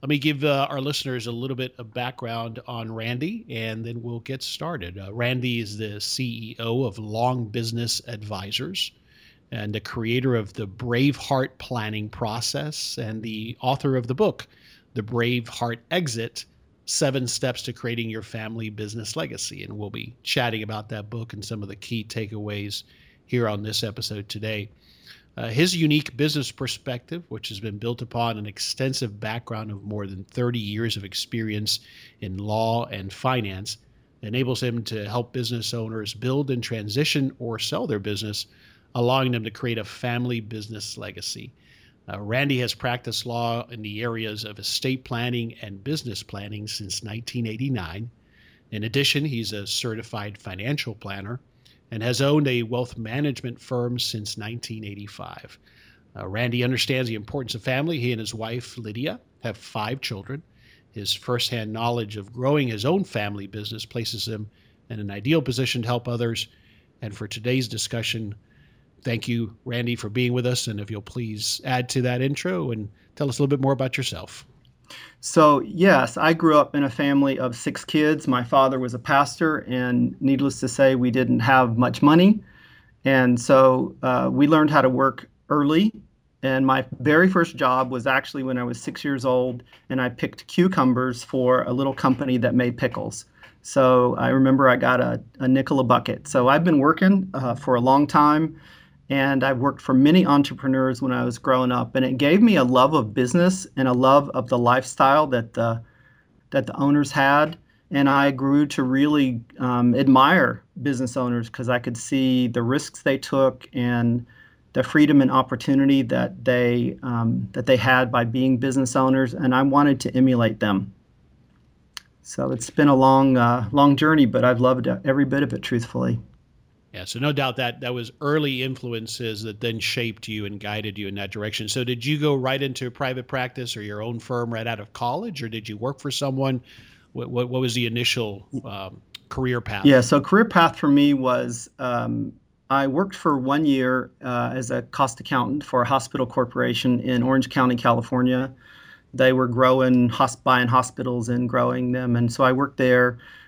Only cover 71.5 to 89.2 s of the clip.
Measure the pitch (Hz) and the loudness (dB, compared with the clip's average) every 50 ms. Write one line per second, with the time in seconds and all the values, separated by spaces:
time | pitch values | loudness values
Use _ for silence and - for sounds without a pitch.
71.5 | - - - 135 131 127 123 120 - 135 123 123 123 123 127 139 143 - - 180 | -6 -6 -4 -2 -2 -2 -2 -2 -2 0 0 0 0 0 0 -2 -2 -4 -4 -6
72.5 | 185 180 160 131 117 110 107 104 - _ _ _ _ - 143 139 123 - 147 135 | -4 -4 -4 -4 -6 -6 -8 -10 -14 _ _ _ _ -6 -4 -4 0 0 0 0
73.5 | 143 135 131 135 135 123 131 131 - - 131 - - - - - - - - _ | 2 2 2 0 0 0 -2 -4 -4 -4 -6 -6 -6 -10 -12 -14 -18 -20 -20 _
74.5 | _ _ _ _ _ _ _ _ - - - - - _ - - - 170 156 151 | _ _ _ _ _ _ _ _ -20 -20 -20 -20 -20 _ -12 0 4 6 8 8
75.5 | 147 139 - - - - 175 196 175 135 127 120 - - - 156 165 165 175 160 | 8 6 2 -4 -2 4 6 6 8 6 4 2 -2 0 2 2 2 4 4 6
76.5 | 151 151 139 - - 143 143 139 117 - 147 143 139 139 139 139 135 123 127 127 | 6 6 6 4 2 0 0 0 0 0 0 2 4 4 4 2 2 0 -2 -4
77.5 | 120 120 - 131 - - - - - 151 151 151 156 151 151 - 131 123 123 120 | -4 -4 -6 -6 -6 -6 -10 -2 2 2 4 4 2 2 0 0 0 0 0 2
78.5 | - 139 135 131 131 131 127 123 117 123 113 - 147 139 143 143 - - 170 160 | 4 6 6 6 4 0 -4 -4 -6 -8 -2 2 4 4 4 2 0 -2 0 0
79.5 | 156 143 - - 123 127 127 123 123 123 120 123 - - - 131 139 131 139 139 | 0 -2 -4 -4 -4 -2 -2 0 0 2 0 0 -2 -2 0 0 2 2 2 -2
80.5 | 131 - - 127 - - 139 135 131 127 123 127 113 127 127 123 123 120 113 120 | -2 -2 -6 -6 2 4 4 6 6 4 2 0 2 2 2 2 2 0 4 6
81.5 | 135 131 127 120 117 113 123 120 113 - - 147 151 170 180 196 214 214 - - | 6 6 6 4 2 2 2 0 2 4 4 6 8 8 8 6 6 4 0 -14
82.5 | _ _ _ - - - _ _ _ _ _ 139 135 131 127 123 123 120 120 - | _ _ _ -20 -20 -20 _ _ _ _ _ 2 4 4 4 4 2 0 4 6
83.5 | 139 131 131 131 131 131 131 127 - - - 131 127 123 127 131 127 127 143 143 | 6 8 8 8 6 4 0 -4 -6 -4 -2 0 0 2 0 0 2 4 4 6
84.5 | 160 156 151 147 147 147 131 131 127 127 135 135 - - - - _ _ _ _ | 6 6 4 6 4 4 4 4 4 4 2 0 0 -2 -14 -20 _ _ _ _
85.5 | 143 151 143 143 156 165 208 220 - - - _ _ _ _ _ _ _ - 135 | 0 0 2 2 4 4 4 2 0 -4 -20 _ _ _ _ _ _ _ -4 -2
86.5 | 131 131 135 135 131 131 131 - - - 123 143 147 160 180 190 185 185 170 165 | 0 2 2 2 2 0 0 -6 -8 -4 0 4 6 6 6 6 4 2 0 0
87.5 | - - 143 127 127 131 131 123 127 127 110 135 131 135 135 - - 147 131 131 | -2 -2 0 2 2 2 0 -2 -2 -4 0 0 0 0 0 -2 -8 -6 -4 -4
88.5 | 131 127 123 120 123 117 - - 143 - - 147 139 135 | -4 -4 -4 -4 -6 -8 -8 -10 -10 -6 -4 -4 -4 -2